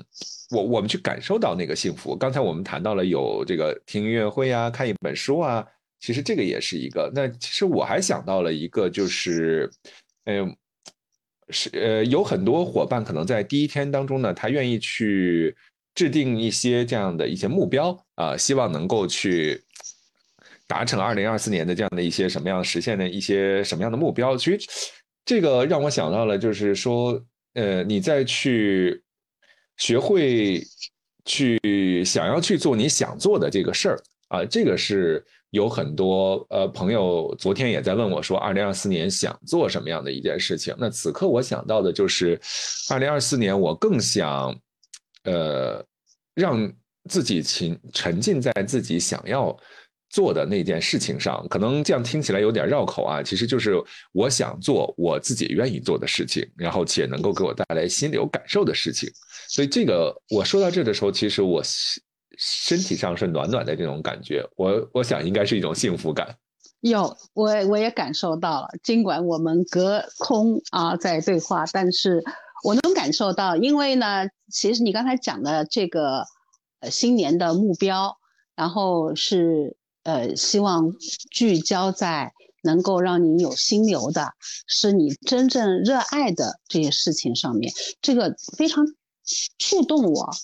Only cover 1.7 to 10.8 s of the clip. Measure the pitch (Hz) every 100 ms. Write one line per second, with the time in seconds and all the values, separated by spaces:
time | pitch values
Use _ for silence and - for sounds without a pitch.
1.7 | - 101 - - 76 131 131 113 80 98
2.7 | - 98 101 92 80 64 50 58 85 78
3.7 | - - 104 104 117 107 104 131 120 117
4.7 | 120 131 95 - - - 147 160 117 107
5.7 | _ _ _ - 117 147 208 95 57 -
6.7 | 85 65 71 73 131 131 120 - - 196
7.7 | 123 67 131 190 - - 95 85 80 82
8.7 | - 92 92 95 - - 85 82 80 65
9.7 | - - - _ _ - 101 95 - _
10.7 | _